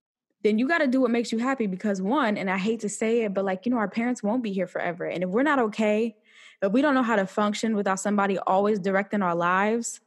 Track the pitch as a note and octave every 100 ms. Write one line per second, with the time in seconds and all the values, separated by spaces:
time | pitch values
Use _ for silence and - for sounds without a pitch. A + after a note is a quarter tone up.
0 | _ _ _ _ G#3+ G#3+ C4 E4+ C#4+ C4
1 | B3 A#3 A#3+ A3 B3 C4+ G#3+ F#3 G#3+ G3
2 | F#3+ C#4+ A#3 G#3 F#3+ F#3 F#3+ A3+ B3+ -
3 | A3+ A#3 A3 G3 G3 F#3 A#3+ B3 G3+ A3
4 | A#3 A#3+ G3+ B3 A3+ G3 F3+ - - E3+
5 | D#3 D#3+ F#3 G3+ D4 C#4 A3+ G#3 A3 G#3+
6 | A#3 - _ - - - G3 A3 D4 C4
7 | A#3 A3 F#3+ - G#3 G#3 A3+ G#3 G3 F#3+
8 | G#3 G3+ G3 F#3+ - F#3+ G3+ G#3+ F3+ F#3+
9 | G3+ G#3 F#3 E3+ F3 F#3 G#3 A#3 A#3 -